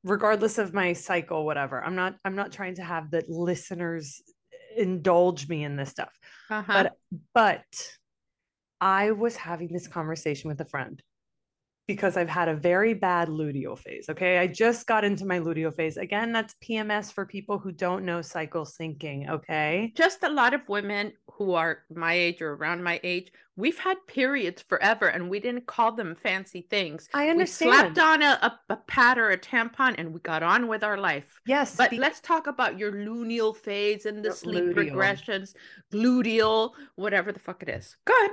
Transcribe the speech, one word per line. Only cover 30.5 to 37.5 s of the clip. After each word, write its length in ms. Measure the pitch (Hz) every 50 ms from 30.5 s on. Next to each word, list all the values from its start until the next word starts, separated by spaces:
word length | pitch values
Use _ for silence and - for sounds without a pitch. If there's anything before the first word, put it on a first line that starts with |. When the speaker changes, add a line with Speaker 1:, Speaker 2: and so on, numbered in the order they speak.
| 196 233 247
Speaker 2:
with 160 | 226 220 214 214
our 140 | 214 208
life. 420 | 196 196 180 151 143 147 _ - - _
Speaker 1:
Yes, 280 | 233 262 294 277 - -
Speaker 2:
But 140 | - 254 240
Speaker 1:
be- 60 | 240 233
Speaker 2:
let's 200 | 269 302 311 -
talk 280 | - - 339 320 311
about 300 | 285 269 254 247 202 -
your 140 | 185 214 208
luteal 640 | 196 202 208 214 226 233 233 226 233 233 220 220 220
phase 500 | 220 - 214 202 202 208 208 214 208 -
and 180 | 214 214 214 208
the 60 | 214
Speaker 1:
No, 60 | -
Speaker 2:
sleep 280 | - - 175 175 175 175
Speaker 1:
luteal. 260 | 175 175 - 165 147 139
Speaker 2:
regressions, 600 | 185 190 196 196 - - - 208 190 196 196 - - - - - - - _ -
gluteal, 800 | 208 226 254 247 254 226 220 220 226 220 220 220 220 220 247 - - 277 - _
whatever 360 | - 190 208 196 190 180 208
the 80 | 202 -
fuck 240 | _ -